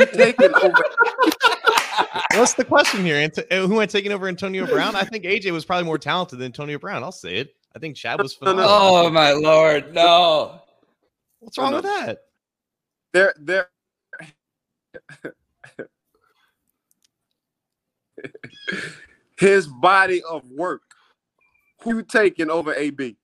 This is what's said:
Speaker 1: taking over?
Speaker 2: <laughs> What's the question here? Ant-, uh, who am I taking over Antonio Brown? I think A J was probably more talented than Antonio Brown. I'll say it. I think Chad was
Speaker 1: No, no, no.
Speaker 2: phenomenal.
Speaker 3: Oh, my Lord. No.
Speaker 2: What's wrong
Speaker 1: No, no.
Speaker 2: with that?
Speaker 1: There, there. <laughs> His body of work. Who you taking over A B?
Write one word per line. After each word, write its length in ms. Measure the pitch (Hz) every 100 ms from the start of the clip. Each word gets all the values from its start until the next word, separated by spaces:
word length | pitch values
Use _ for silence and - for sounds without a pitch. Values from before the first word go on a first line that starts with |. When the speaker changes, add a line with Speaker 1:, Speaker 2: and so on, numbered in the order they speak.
| 185
Speaker 1:
taking 480 | 214 240 - -
over? 200 | - -
Speaker 2:
<laughs> 100 | - - - - - 466 - 480 - - 214 - 208 - 180 165
What's 220 | 196 247
the 100 | -
question 400 | - 277 - 208
here? 120 | 180 147
Ant-, 220 | 156 160 156
uh, 160 | 185 190
who 80 |
am 40 | 220
I 60 | 202
taking 240 | 202 202
over 160 | 202 190
Antonio 400 | 180 196 190 185
Brown? 300 | - 190 202
I 80 |
think 200 | 196 220 180
A 120 | 208
J 120 | 190
was 160 | 165 151
probably 180 | 180
more 140 | 170 147
talented 400 | 147 175 175 123
than 80 | 127
Antonio 320 | 120 147 147
Brown. 260 | 190 165
I'll 80 | 143
say 240 | - 85 92
it. 180 | - _ _ -
I 20 |
think 160 | 156
Chad 260 | 131 120 147
was 140 | 135 -
Speaker 1:
No, 120 | 190
no, 40 | 190
no. 60 |
Speaker 2:
phenomenal. 440 | 185 202 196 180 170
Speaker 3:
Oh, 40 |
my 220 | 160 147
Lord. 600 | 143 156 160 160 147 143
No. 680 | 170 170 175 170 151 110 87 _ _ _ _ _ _ _ _
Speaker 2:
What's 180 | 226 -
wrong 140 | 269
Speaker 1:
No, 80 | 302
no. 80 | 392
Speaker 2:
with 180 | 403 208
that? 120 | - _ _ _ _ _ _ _ _ _
Speaker 1:
There, 220 | 180 196 151
there. 300 | 147 190 180 _ _ _ _ - 165 _ _ _ _ _ _ - - 147
<laughs> 120 | - - _ _ - - - _ _ _ _ _ _ _ _ _ _ _ _ _ _ _ _ _ _ _ _ _ _ - - - - - - - - - - _ _ -
His 300 | 196 196 151
body 560 | 123 175 190 190 180
of 260 | 165 156 127
work. 320 | 135 180 135 _ _ _ _ _ _ _ _ _ _
Who 140 | 233 226
you 60 |
taking 480 | 180 226 196 - 156
over 240 | 165 151
A 160 | 139 147
B? 260 | 139 127 101